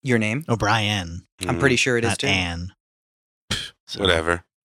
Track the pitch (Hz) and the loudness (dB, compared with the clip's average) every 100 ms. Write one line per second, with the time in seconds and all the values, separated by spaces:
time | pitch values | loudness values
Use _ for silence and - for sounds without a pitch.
0 | 135 120 107 123 160 113 101 113 104 104 | 2 2 2 -2 -2 0 2 2 2 0
1 | 87 87 - _ - 87 139 123 139 120 | -4 -10 -14 _ -4 2 4 4 2 2
2 | 113 101 131 95 87 85 90 _ _ _ | 0 0 0 0 -2 -6 -8 _ _ _
3 | _ _ _ _ _ - - _ - - | _ _ _ _ _ -10 -10 _ -16 -4
4 | 98 85 80 87 _ _ | 0 0 0 -2 _ _